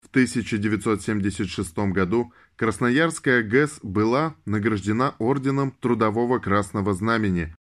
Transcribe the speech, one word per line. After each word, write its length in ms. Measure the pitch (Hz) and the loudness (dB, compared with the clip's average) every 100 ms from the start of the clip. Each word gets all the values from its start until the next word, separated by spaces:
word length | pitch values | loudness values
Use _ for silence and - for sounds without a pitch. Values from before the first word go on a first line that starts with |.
В 60 | - | -2
тысяча 500 | 135 123 123 104 110 | 0 2 0 -2 -2
девятьсот 440 | 104 104 113 104 | 0 -2 0 -2
семьдесят 480 | - 107 101 95 98 | 0 -2 -2 -2 -6
шестом 420 | - 92 - 104 | -4 -6 -2 -2
году 400 | 92 90 113 120 _ _ - | 0 0 0 -2 _ _ -4
Красноярская 880 | 113 107 123 127 165 160 - 123 | -4 0 0 2 0 0 2 2
гэс 360 | 110 120 147 - | 4 2 2 -4
была 520 | - 98 110 123 160 151 - | -4 0 2 2 0 -4 -4
награждена 720 | 107 107 107 95 107 131 - | 0 0 0 0 0 0 -2
орденом 520 | 113 139 135 139 139 | -2 0 0 0 -2
Трудового 680 | - 127 117 110 107 120 123 | -2 -2 2 2 2 0 0
Красного 540 | 104 101 95 110 98 | 2 0 0 -2 -2
Знамени 600 | 95 107 113 107 90 80 80 | 0 0 0 2 0 -2 -10